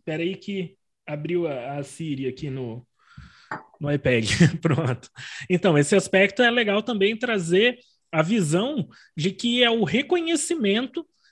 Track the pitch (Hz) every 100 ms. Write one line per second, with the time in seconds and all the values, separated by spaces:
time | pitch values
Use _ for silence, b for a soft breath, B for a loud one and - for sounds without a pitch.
0 | - 156 170 190 - 196 175 - _ _
1 | - 151 156 175 165 135 123 143 143 -
2 | 160 135 131 127 156 131 123 117 - _
3 | B B B B B - - _ 143 143
4 | 139 123 107 - 170 - 165 147 139 123
5 | - B B B - 180 196 147 143 196
6 | - 190 196 - 240 240 214 202 220 220
7 | 196 226 247 220 165 180 240 240 b b
8 | _ 160 160 226 156 170 240 302 156 b
9 | b - 165 190 240 240 240 233 175 202
10 | 285 359 330 339 - 339 208 208 262 -
11 | 320 _ _